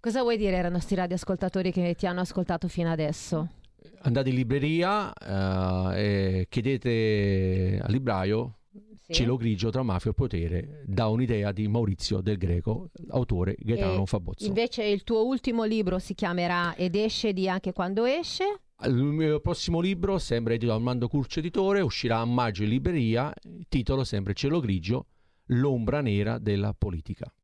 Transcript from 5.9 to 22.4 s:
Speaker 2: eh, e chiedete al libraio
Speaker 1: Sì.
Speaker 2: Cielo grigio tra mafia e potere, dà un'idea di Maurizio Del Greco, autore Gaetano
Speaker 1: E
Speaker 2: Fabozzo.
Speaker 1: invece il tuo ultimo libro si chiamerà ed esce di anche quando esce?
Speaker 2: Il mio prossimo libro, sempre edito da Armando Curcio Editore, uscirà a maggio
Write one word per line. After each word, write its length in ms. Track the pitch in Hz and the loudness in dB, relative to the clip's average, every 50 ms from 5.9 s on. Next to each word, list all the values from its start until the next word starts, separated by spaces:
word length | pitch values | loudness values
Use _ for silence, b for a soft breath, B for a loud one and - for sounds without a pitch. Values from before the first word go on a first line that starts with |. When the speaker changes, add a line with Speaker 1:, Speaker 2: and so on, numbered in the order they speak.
| 92 | 0
Speaker 2:
eh, 460 | 92 104 104 101 98 98 95 92 95 | 0 2 2 2 2 2 2 2 0
e 60 | 90 - | 0 0
chiedete 1300 | - 131 107 131 139 117 - 127 117 113 110 110 107 104 101 101 98 95 95 92 92 95 92 92 98 98 | -2 -2 0 0 0 0 0 0 2 2 2 2 4 4 4 2 2 2 2 2 2 2 2 2 0 0
al 80 | - - | 0 0
libraio 680 | 104 127 135 123 107 92 92 98 107 110 123 131 110 - _ _ _ 202 208 - 214 - | 0 0 2 0 0 0 0 0 0 0 -2 -4 -8 -16 _ _ _ -20 -20 -20 -20 -20
Speaker 1:
Sì. 140 | _ _ 170 | _ _ 0
Speaker 2:
Cielo 240 | - 120 117 123 | 2 2 2 2
grigio 320 | 127 113 117 110 90 104 113 | 2 2 0 0 2 0 -2
tra 120 | 107 131 131 | 0 0 0
mafia 280 | 117 92 90 - 127 | 0 0 0 0 -2
e 20 | 104 | 0
potere, 720 | - 139 120 - 87 82 82 87 87 - - - - - | 0 0 0 0 -2 -2 0 -2 -2 -4 -6 -12 -14 -8
dà 220 | - 98 95 113 | -4 -2 0 2
un'idea 460 | 110 110 117 127 117 120 107 101 101 98 | 2 2 2 2 2 0 0 0 -2 -2
di 160 | 95 107 104 | -2 -2 0
Maurizio 500 | 104 120 117 101 92 - - - 104 95 | 2 2 2 0 0 -2 -2 -2 -2 0
Del 180 | 92 104 107 | 0 0 -2
Greco, 520 | 95 87 90 87 87 - - 110 - 190 165 _ - 170 - | 0 0 0 0 0 0 -2 -4 -4 -6 -12 _ -16 -14 -4
autore 440 | - 127 123 - 101 87 90 92 - - | -2 -2 0 0 0 0 0 0 -2 -4
Gaetano 440 | - 107 117 107 101 95 95 95 98 | -2 -2 0 0 2 0 2 0 0
Speaker 1:
E 20 | |
Speaker 2:
Fabozzo. 400 | 95 - 104 87 - - - 208 | 0 -2 -2 -4 -6 -8 -4 -4
Speaker 1:
invece 380 | 214 196 214 233 240 - - 214 | -2 0 0 -2 -2 -2 -4 0
il 200 | 208 202 196 - | 0 0 -2 0
tuo 220 | - 233 220 220 | 0 2 2 2
ultimo 380 | 247 269 247 - 247 233 233 226 | 2 0 0 0 0 0 0 0
libro 360 | 220 220 220 214 185 180 185 | 0 0 0 0 0 0 -2
si 140 | - - 190 | -4 -6 -6
chiamerà 600 | - - 175 175 180 175 175 175 175 175 175 - | -4 -2 -2 0 0 0 0 0 0 0 -2 -2
ed 200 | - 180 185 170 | 0 -2 0 2
esce 360 | 202 214 220 - - - 220 202 | 2 0 0 0 0 0 0 0
di 140 | 185 190 185 | 0 0 0
anche 220 | 180 190 - 196 180 | 0 -2 -2 -4 -4
quando 300 | - 185 180 196 214 233 | -2 -4 -2 0 0 0
esce? 380 | 247 269 330 339 - - - 370 403 415 381 _ _ _ _ - | 2 0 0 -2 -6 -4 -2 -2 -2 -2 -6 _ _ _ _ -2
Speaker 2:
Il 80 | - 131 | 0 2
mio 440 | 120 135 147 147 156 160 156 151 147 | 2 2 2 0 0 2 2 0 0
prossimo 400 | - 165 175 - - - 170 165 | 0 -2 -4 -2 -2 -2 0 0
libro, 380 | 170 190 196 175 175 196 196 | 2 0 0 0 0 0 0
sempre 380 | 180 - - 120 117 117 113 117 | -2 0 0 -2 -2 0 0 0
edito 160 | 113 113 120 | 0 0 0
da 40 | 110 | 0
Armando 300 | 110 117 123 123 123 120 | 0 0 0 0 0 -2
Curcio 320 | 117 - 147 131 - - 165 | 0 0 0 -2 -2 -4 -4
Editore, 400 | 156 175 - - 190 190 202 202 | -4 -2 0 0 2 2 4 2
uscirà 380 | 190 127 - - - 123 113 113 | 2 0 0 -2 0 2 2 2
a 60 | 113 | 2
maggio 380 | 117 120 127 | 2 2 2